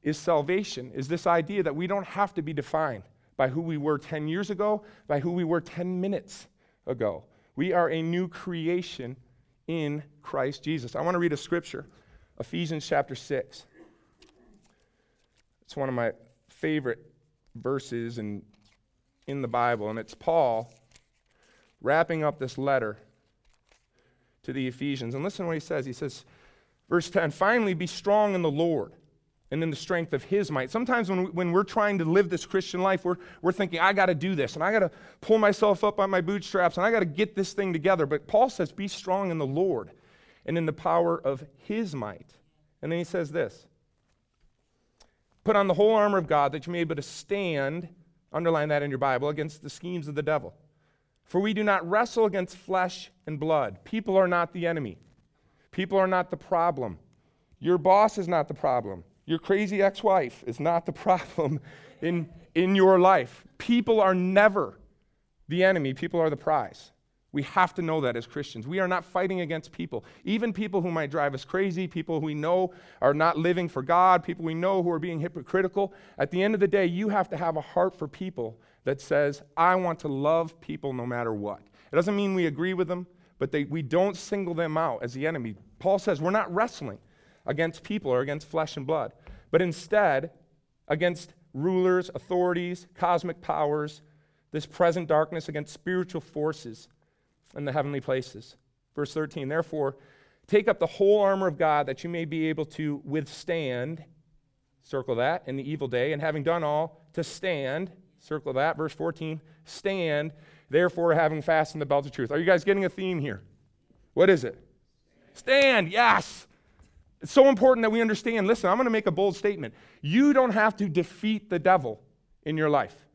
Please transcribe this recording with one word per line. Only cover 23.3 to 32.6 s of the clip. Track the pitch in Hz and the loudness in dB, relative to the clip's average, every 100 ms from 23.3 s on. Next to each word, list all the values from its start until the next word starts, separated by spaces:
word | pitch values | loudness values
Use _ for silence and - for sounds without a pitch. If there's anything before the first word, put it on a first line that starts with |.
| _ _ _ _ _ _ _ _ _ _ _ | _ _ _ _ _ _ _ _ _ _ _
to | - | -10
the | 131 131 | -6 -6
Ephesians. | 127 143 135 117 131 | -4 -6 -4 -6 -6
And | |
listen | 175 - 175 | -8 -6 -6
to | |
what | 160 | -6
he | |
says. | - 156 135 | -4 -6 -6
He | |
says, | 123 147 - - _ _ _ _ _ _ | -8 -10 -12 -20 _ _ _ _ _ _
verse | 170 165 | -2 0
ten, | 202 160 | 0 0
"Finally, | 147 190 240 214 | 0 2 2 0
be | 175 175 | -2 -6
strong | - 196 208 208 190 | -6 0 2 2 2
in | |
the | 165 | -2
Lord | 139 170 156 - - _ _ _ _ _ | 0 0 0 -4 -12 _ _ _ _ _
and | 143 | -4
in | 165 | -4
the | 143 | -4
strength | - 180 165 | -4 -4 -2
of | 139 - | -4 -2
his | 202 202 | -2 0
might." | 147 131 | -2 -4
Sometimes | 220 240 240 190 | -4 0 0 0
when, | 185 | 0
we, | 185 | -2
when | 175 175 | -2 0
we're | 175 | 2
trying | 202 - 208 196 | 0 0 0 2
to | 160 | 2
live | 175 190 | 2 2
this | 170 - | -2 -2
Christian | - | -4